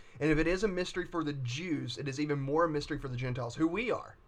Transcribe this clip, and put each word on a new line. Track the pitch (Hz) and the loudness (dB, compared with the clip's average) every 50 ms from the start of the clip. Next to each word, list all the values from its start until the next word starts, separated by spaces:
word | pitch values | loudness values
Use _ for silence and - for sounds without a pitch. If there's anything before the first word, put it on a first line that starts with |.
| - - - 127 | -18 -14 -6 0
And | 143 156 | 4 4
if | 156 147 | 6 6
it | 160 165 | 6 4
is | 180 185 214 | 4 4 2
a | 214 | 2
mystery | 185 180 180 - - 185 180 | 2 2 -2 -2 -2 -4 -4
for | 156 - 170 156 | -2 -2 -2 -2
the | 147 143 | 0 -2
Jews, | 139 131 120 120 143 175 185 156 135 131 123 - - | -2 -4 -4 -4 -4 -2 -2 -2 -2 -2 -4 -6 -4
it | 135 143 | -4 -4
is | 135 143 | -2 -2
even | 147 147 147 143 | 0 0 0 0
more | 135 135 143 160 170 | 0 2 2 4 4
a | 165 | 4
mystery | 151 147 143 - 156 143 | 2 0 -2 -2 -6 -6
for | - 135 | -4 -6
the | 123 | -4
Gentiles," | 120 131 127 127 131 123 117 117 | -4 -2 -2 -2 -4 -4 -4 -2
who | - 160 165 | 2 2 2
we | 170 202 240 240 | 2 2 0 0
are. | 160 - - 101 - - - | 0 -2 -2 -8 -16 -20 -20